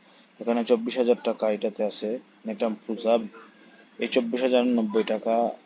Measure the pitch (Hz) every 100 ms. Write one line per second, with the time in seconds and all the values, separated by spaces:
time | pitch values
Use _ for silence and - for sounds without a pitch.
0 | _ - _ - 110 120 113 117 120 127
1 | 120 117 117 107 110 104 110 101 107 -
2 | 107 123 - _ 110 104 117 107 - 107
3 | 113 117 110 - - - - - - -
4 | 120 131 117 123 131 123 123 120 110 110
5 | 107 107 113 113 117 -